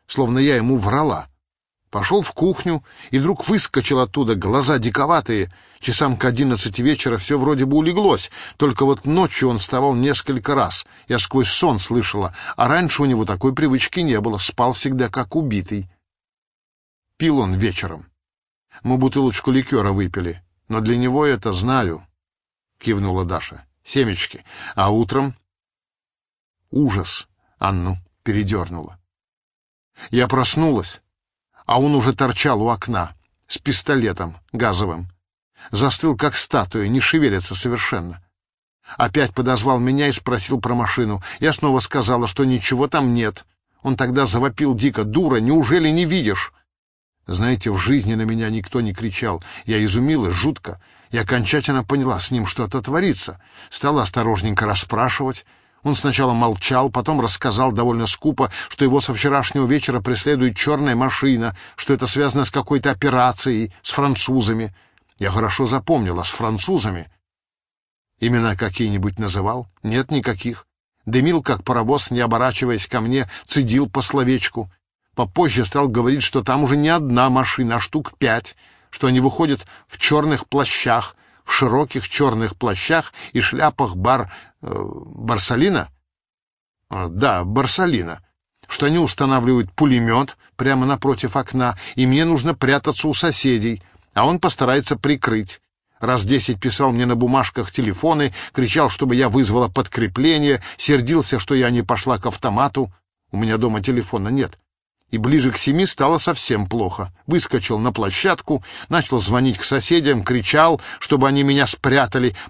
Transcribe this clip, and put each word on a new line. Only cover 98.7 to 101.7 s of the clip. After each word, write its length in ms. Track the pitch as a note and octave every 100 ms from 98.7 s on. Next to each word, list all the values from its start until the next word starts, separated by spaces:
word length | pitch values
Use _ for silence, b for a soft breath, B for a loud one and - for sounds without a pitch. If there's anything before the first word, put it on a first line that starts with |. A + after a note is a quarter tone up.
| E3 C3+
чтобы 260 | - C3+ B2
я 140 | B2+
вызвала 380 | B2 A2+ A2+ A#2
подкрепление, 920 | C3+ - - A2 F2+ D3 D#3 D3 C3+ B B
сердился, 640 | - C#3+ A#2 D#3+ - B2
что 160 | - C3+
я 140 |
не 140 | B2